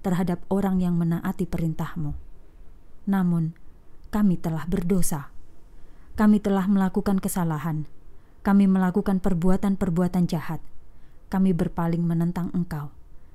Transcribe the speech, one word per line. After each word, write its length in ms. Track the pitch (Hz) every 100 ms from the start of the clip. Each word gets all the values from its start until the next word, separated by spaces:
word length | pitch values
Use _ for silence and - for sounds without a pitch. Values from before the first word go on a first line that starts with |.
terhadap 400 | - 180 175 175 -
orang 320 | 196 196 185
yang 160 | 180 170
menaati 480 | 170 165 180 -
perintahmu. 720 | 175 165 160 156 160 - 147 - - - - - - - - -
Namun, 480 | - 196 180 170 160 - - - - - -
kami 320 | 214 208 170
telah 240 | 170 160
berdosa. 640 | 160 185 175 196 160 147 - - - - - - - - - -
Kami 240 | 214 208
telah 240 | 202 196 185
melakukan 480 | 196 190 208 196 190
kesalahan. 640 | 190 190 165 151 160 156 151 - - - - - 196
Kami 160 | 196
melakukan 560 | 196 190 185 202 202 190
perbuatan-perbuatan 1040 | - 170 180 185 202 196 180 170 180 185
jahat. 400 | 170 160 - 156 - - - - - - -
Kami 240 | 190 190
berpaling 480 | 170 170 - 170 170
menentang 480 | 170 165 170 180 170 180
Engkau. 400 | 175 151 147 - - - -